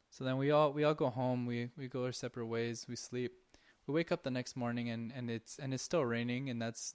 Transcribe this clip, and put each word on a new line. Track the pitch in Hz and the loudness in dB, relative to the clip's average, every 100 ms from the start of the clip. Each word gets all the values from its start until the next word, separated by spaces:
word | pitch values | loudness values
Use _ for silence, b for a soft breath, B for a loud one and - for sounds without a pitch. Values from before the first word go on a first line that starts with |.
| _ | _
So | - | -6
then | 131 131 | -2 2
we | 139 | 4
all, | 147 151 | 6 6
we | 147 | 6
all | 147 | 4
go | 156 131 | 4 2
home. | 120 127 123 120 | 2 0 2 0
We, | 120 120 | -2 -4
we | - 127 | -6 -6
go | 127 | -2
our | 127 | -2
separate | - 123 127 | -2 -6 -4
ways. | 113 117 117 113 - | -2 0 0 -4 -6
We | 120 | -8
sleep. | - 123 120 - _ B B B - | -6 -4 -4 -6 _ B B B -2
We | |
wake | 151 165 | 0 2
up | 170 | 0
the | 135 | 0
next | 127 123 135 | -2 -4 -2
morning, | 120 120 120 | -2 0 -2
and, | 117 113 | -4 -6
and | 123 117 | -6 -4
it's, | 113 - - | -4 -6 -8
and | 135 | -4
it's | 131 | -4
still | - 175 | 0 2
raining, | 123 117 120 123 139 | 2 2 0 -2 -2
and | 117 | -2
that's, | 113 - - | -4 -4 -8